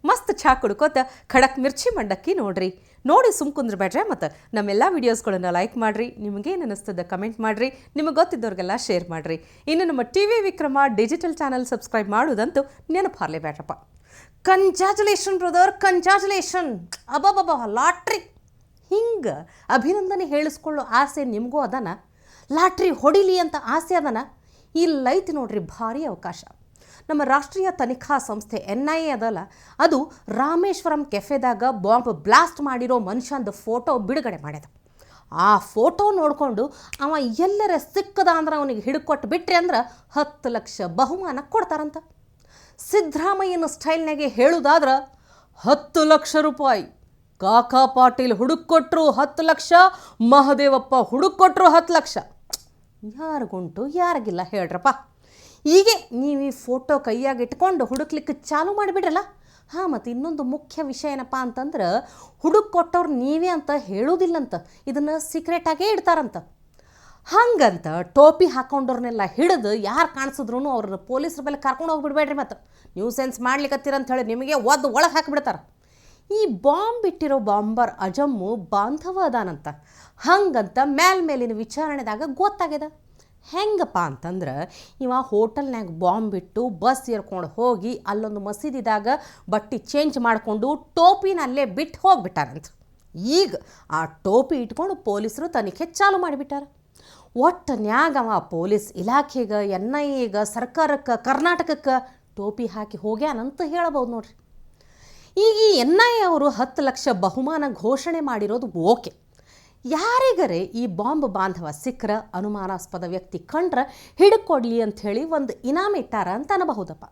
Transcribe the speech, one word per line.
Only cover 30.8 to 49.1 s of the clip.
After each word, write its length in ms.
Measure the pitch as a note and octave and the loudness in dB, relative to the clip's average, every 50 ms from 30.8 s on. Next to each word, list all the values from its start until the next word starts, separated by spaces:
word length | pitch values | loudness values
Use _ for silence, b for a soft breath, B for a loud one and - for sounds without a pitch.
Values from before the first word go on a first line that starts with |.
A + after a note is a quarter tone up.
| - E4+ D4+ D4+ C#4+ | -2 -2 -2 -2 -4
ಕೆಫೆದಾಗ 580 | C#4+ - G3+ F#3+ - C#4+ C#4 A#3+ B3 A#3 G3 A#3 B3+ | -4 -6 -6 -4 -2 -4 0 0 0 0 0 0 -2
ಬಾಂಬ್ 420 | B3 G#3 F3+ G3+ A3+ B3 A#3+ A#3+ | -2 0 2 2 2 2 2 -2
ಬ್ಲಾಸ್ಟ್ 480 | G3 D3 D3 G3 A3+ C#4+ E4+ E4 - - | -6 -4 2 6 6 6 6 4 -2 -6
ಮಾಡಿರೋ 380 | C#4+ C#4 B3+ A#3+ B3 A#3+ B3+ A#3+ | -6 -4 -4 -4 -2 0 0 -2
ಮನುಷ್ಯಂದು 520 | G#3+ F#3 G#3 B3+ B3 - C#4+ C4+ A3+ G3+ | -2 -4 -6 -6 -6 -6 -8 -6 -6 -8
ಫೋಟೋ 480 | F#3+ - - A3 A3+ B3 B3 E4+ C#4 B3 | -10 -10 -6 -4 -4 -2 0 0 -2 0
ಬಿಡುಗಡೆ 440 | G#3 F#3 C4+ D#4 A#3+ A#3+ F#3+ D3 | -2 -2 -4 -2 -2 -4 -8 -8
ಮಾಡ್ಯದ. 220 | C#3+ D3 D3+ - - - _ _ _ b b b b b b b b b | -12 -14 -14 -14 -18 -20 _ _ _ b b b b b b b b b
ಆ 260 | - D#3 F3+ G3+ G#3 G3 | 0 4 6 6 6 4
ಫೋಟೋ 540 | - - - G#3+ A#3 E4+ E4+ - G4+ G#4 | 2 -2 0 4 4 4 4 4 2 4
ನೋಡ್ಕೊಂಡು 540 | G#4 F#4 D#4 D4+ C#4+ - D4 C4 A3 F#3+ B3+ D4 B B B B B B | 4 4 2 2 2 0 -2 -2 0 -2 -4 -4 B B B B B B
ಅವ 160 | C#4 D4 D#4 D4+ | -4 -2 -2 -2
ಎಲ್ಲರ 520 | C4+ A#3+ A3 D4+ F4 F#4+ G4+ G4+ G#4+ G4 F4 D4 - - - | -2 -2 0 0 0 2 2 0 0 0 0 -2 -4 -4 -4
ಸಿಕ್ಕದ 340 | G4+ G4 - - G4 F#4+ F4+ | -4 -4 -2 0 2 2 4
ಅಂದ್ರೆ 240 | E4 E4 D#4 D#4 D#4 | 4 2 0 -2 -2
ಅವನಿಗೆ 240 | D4+ C#4+ C4+ A#3 G#3+ | -2 -2 -4 -4 -4
ಹಿಡ್ಕೊಟ್ಟು 480 | - B3 C#4 D#4 D4+ - D4+ C#4+ - G3+ | -4 -4 -4 -4 -2 -2 -4 -2 -2 -4
ಬಿಟ್ರಿ 280 | D#4 F4 E4+ - F#4 | -4 -4 0 2 2
ಅಂದ್ರೆ 220 | E4+ F4 F4+ D4 A3+ B3 B B B B B | 2 2 2 0 0 -2 B B B B B
ಹತ್ತು 380 | - D4 D4 D4 - _ - B3+ | -4 -4 -4 -4 -6 _ -8 -6
ಲಕ್ಷ 320 | A#3+ A3 - - - - G3 | -6 -6 -8 -10 -10 -8 -8
ಬಹುಮಾನ 520 | F3 E3 F#3+ C4 B3+ E4 F#4+ F#4+ E4+ B3+ C4 C#4+ - | -6 0 0 0 0 0 -6 -6 -8 -8 -8 -8 -2
ಕೊಡ್ತಾರಂತ. 480 | - A4+ F#4+ F4+ D#4+ D4+ D4+ D4+ D4+ D#4+ _ _ _ _ _ _ _ _ b b b b b b b b | -2 -2 0 0 -4 -4 -4 -8 -10 -14 _ _ _ _ _ _ _ _ b b b b b b b b
ಸಿದ್ದರಾಮಯ್ಯನ 840 | - - - G#4 F#4+ D#4 - D4+ D#4+ F#4+ G4 F#4+ G4 F#4 F4+ E4+ D#4+ | -8 0 2 2 2 2 -4 -2 0 0 0 0 0 -2 0 -2 -2
ಸ್ಟೈಲ್ನಾಗೆ 640 | C#4+ - - - D4+ D#4+ E4 D#4+ D#4 D4+ C#4+ D4 C4 | -4 -6 -6 -2 -2 -2 0 0 -4 -2 -2 -4 -4
ಹೇಳುದಾದ್ರ 600 | - G#3+ A#3+ D4+ E4+ E4+ B3+ C#4+ D#4 E4 D4 C4 C4 C4 C#4 - b b b b b b b b b | 2 4 4 4 4 4 4 4 4 4 4 4 2 2 0 -6 b b b b b b b b b
ಹತ್ತು 480 | - - A3 D4 D4 - - - E4+ D4+ | -4 2 2 2 2 2 -2 0 2 6
ಲಕ್ಷ 320 | D#4 D#4 D#4 D#4 - - D#4 | 6 4 4 4 0 0 2
ರೂಪಾಯಿ. 420 | D4+ D4+ C4+ - C#4+ C4 A#3+ G3 F3 - _ _ _ _ _ _ _ _ _ _ | 2 2 -2 0 2 2 2 2 -2 -10 _ _ _ _ _ _ _ _ _ _
ಕಾಕಾ 460 | F#3+ F#3+ A3 A#3+ A#3+ A#3+ C4 B3+ C4 | 0 6 6 6 6 6 4 4 4
ಪಾಟೀಲ್ 460 | B3+ C4 C4 B3+ B3 B3 C4 B3+ B3 | 6 6 6 6 6 6 4 0 0
ಹುಡುಕೊಟ್ರು 800 | A3 F#3 A#3+ C4 D#4+ E4 - - E4+ D#4+ - - E4+ E4 D#4+ D4 | 2 2 2 0 0 -2 2 4 4 4 4 4 2 4 4 4